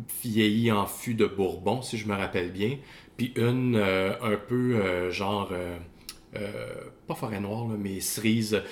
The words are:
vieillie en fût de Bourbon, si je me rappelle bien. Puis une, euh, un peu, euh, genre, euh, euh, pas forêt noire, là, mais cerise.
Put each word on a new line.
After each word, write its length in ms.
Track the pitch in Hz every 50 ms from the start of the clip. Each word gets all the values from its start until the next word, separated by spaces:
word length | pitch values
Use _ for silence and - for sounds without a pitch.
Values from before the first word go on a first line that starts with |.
| 117 - - -
vieillie 500 | - 123 110 113 110 104 104 113 117 117
en 140 | 110 104 98
fût 280 | 95 - - - 123 117
de 100 | 110 107
Bourbon, 560 | 95 98 95 95 90 82 90 92 98 110 131
si 160 | 123 - - 110
je 100 | 104 107
me 60 | 101
rappelle 380 | 98 95 90 - 98 87 90
bien. 260 | 95 95 101 110 139 139 - - - - - - - -
Puis 140 | 120 127 120 123
une, 380 | 113 120 123 127 127 123 120 107
euh, 360 | 101 95 95 95 95 95 - -
un 140 | - 113 104
peu, 400 | 104 - - 123 123 123 123 123
euh, 340 | 110 98 92 90 90 90 90
genre, 380 | 87 90 101 98 104 104 98 95 95
euh, 240 | 90 90 87 87 85 85 85 - - - - - - - - -
euh, 380 | 104 104 101 117 117 113 - - - - - - - - -
pas 80 | 160
forêt 240 | - 139 120 107 98
noire, 280 | 101 98 104 113 117 113
là, 60 | 110 104
mais 200 | 101 98 95 92
cerise. 600 | - - - - 107 113 110 113 110 104 107 98 - -